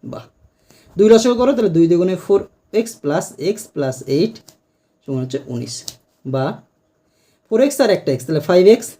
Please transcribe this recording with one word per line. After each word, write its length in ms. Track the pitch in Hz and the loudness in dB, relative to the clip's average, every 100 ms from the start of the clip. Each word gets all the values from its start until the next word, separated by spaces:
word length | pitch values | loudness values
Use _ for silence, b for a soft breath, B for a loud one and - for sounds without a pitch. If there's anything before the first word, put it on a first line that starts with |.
| - | -14
বাহ, 120 | - - _ _ _ _ b b - | -16 -18 _ _ _ _ b b 2
দুই 100 | 208 | 6
লসাগু 220 | 226 233 240 | 6 4 0
করো, 100 | 247 254 | 0 0
তাহলে 160 | 214 165 | 0 2
দুই 100 | 165 | 2
দুগুণে 240 | 170 185 185 | 2 0 -4
ফোর 160 | - 196 196 _ _ 208 | 0 -2 -2 _ _ -6
এক্স 120 | 226 - | -6 -6
প্লাস 220 | 147 156 - - 135 | -4 -4 -6 -8 -6
এক্স 160 | 127 - | -6 -10
প্লাস 220 | - 135 127 123 135 | -6 -6 -6 -4 -2
এইট 180 | 214 - _ _ _ _ _ _ | -2 -4 _ _ _ _ _ _
সমান 160 | - 131 | -10 -8
হচ্ছে 140 | 127 - - | -6 -8 -8
উনিশ, 220 | 120 117 - - - _ _ - | -10 -10 -12 -16 -20 _ _ -8
বা 120 | 131 135 220 _ _ _ _ _ _ _ _ _ | -4 -4 -8 _ _ _ _ _ _ _ _ _
ফোর 120 | 220 277 | 0 0
এক্স 100 | - | 0
আর 60 | 247 196 | 0 0
একটা 140 | - | -2
এক্স, 100 | 131 - | -6 -2
তাহলে 160 | 156 151 | -6 2
ফাইভ 140 | 180 185 | 4 6
এক্স 140 | 233 - - | 4 0 -18